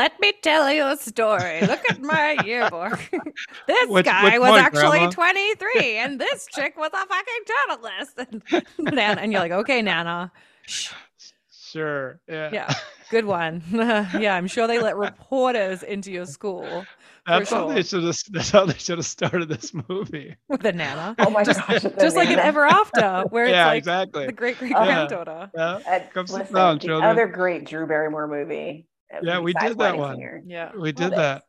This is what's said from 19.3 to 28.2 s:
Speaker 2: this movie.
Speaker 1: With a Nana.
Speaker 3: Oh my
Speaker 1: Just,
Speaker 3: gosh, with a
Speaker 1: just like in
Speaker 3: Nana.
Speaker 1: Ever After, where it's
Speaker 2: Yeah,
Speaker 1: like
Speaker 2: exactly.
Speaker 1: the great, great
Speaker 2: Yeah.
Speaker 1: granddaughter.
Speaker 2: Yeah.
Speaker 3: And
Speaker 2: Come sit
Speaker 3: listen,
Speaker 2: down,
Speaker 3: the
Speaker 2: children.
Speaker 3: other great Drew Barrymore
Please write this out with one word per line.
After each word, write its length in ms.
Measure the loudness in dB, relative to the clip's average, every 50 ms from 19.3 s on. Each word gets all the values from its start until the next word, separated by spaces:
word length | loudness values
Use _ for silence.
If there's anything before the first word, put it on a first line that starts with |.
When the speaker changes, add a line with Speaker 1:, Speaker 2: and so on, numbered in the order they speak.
| -2 -2 -2 -2
Speaker 2:
this 240 | -6 -8 -8 -10 -10 -10 -8 -6
movie. 480 | -6 -8 -6 -8 -10 -12 -12 -14 -20 _ _ _
Speaker 1:
With 160 | -8 -2 -2
a 60 | -2
Nana. 440 | -2 -2 -6 -6 -6 -6 -8 -8 0 2
Speaker 3:
Oh 120 | 2 4
my 120 | 4 2
Speaker 1:
Just, 160 | 4 4 2 0 2
Speaker 3:
gosh, 160 | 0 0 0
with 140 | 0 -2 2
a 40 | 4
Speaker 1:
just 160 | 2 4 4
like 120 | 4 2 4
in 80 | 4
Speaker 3:
Nana. 120 | 4 4 4
Speaker 1:
Ever 160 | 4 4 6
After, 580 | 6 6 6 4 2 2 2 2 2 0 0 -2 0
where 140 | 0 2 2
it's 60 | 4
Speaker 2:
Yeah, 140 | 4 6 6 4
Speaker 1:
like 100 | 4 2
Speaker 2:
exactly. 480 | 0 -2 -2 -2 -2 -4 -4 -6 -6
Speaker 1:
the 60 | -6
great, 260 | -6 -4 -4 -4 -4 -4
great 120 | -6 0
Speaker 2:
Yeah. 120 | 2 4 4
Speaker 1:
granddaughter. 680 | 4 4 2 0 -2 -4 -8 -8 -10 -12 -14 -14 -12 -6
Speaker 2:
Yeah. 240 | -4 -4 -2 -4 -6 -4 -2
Speaker 3:
And 160 | -2 -2 -2 -6
Speaker 2:
Come 140 | -8 -8 -8 -6
sit 100 | -8 -8
Speaker 3:
listen, 160 | -8 -2 2
Speaker 2:
down, 240 | 4 4 4 4 2
Speaker 3:
the 80 | -2
Speaker 2:
children. 240 | -2 -2 2 4 4
Speaker 3:
other 160 | 4 4 2
great 380 | 0 0 -2 -2 -2 -2 -4 -8
Drew 200 | -10 -8 -8 -4 -2
Barrymore 400 | 0 0 0 -2 -4 -6